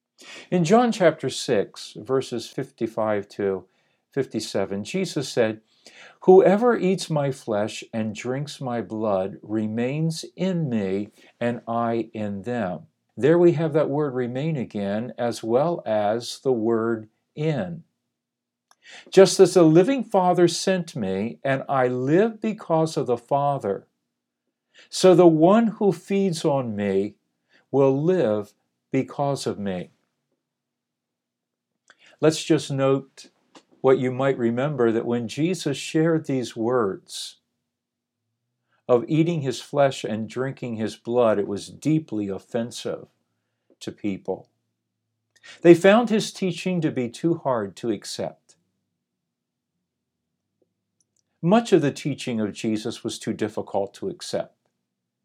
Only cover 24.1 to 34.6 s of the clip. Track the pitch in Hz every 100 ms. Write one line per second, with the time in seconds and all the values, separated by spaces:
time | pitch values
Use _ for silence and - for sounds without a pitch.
24.1 | _ _ _ _ _ _ _ - - 185
25.1 | 175 175 156 170 220 226 - 202 165 -
26.1 | 196 196 160 160 139 120 104 101 95 104
27.1 | - _ _ _ _ - 135 135 135 160
28.1 | 185 117 107 101 _ _ _ _ 135 127
29.1 | - 143 131 117 95 101 90 - _ _
30.1 | _ _ _ _ _ _ _ _ _ _
31.1 | _ _ _ _ _ _ _ _ _ _
32.1 | - 151 160 - 151 - 139 135 135 -
33.1 | - - _ _ - _ _ 131 135 127
34.1 | 127 135 131 117 120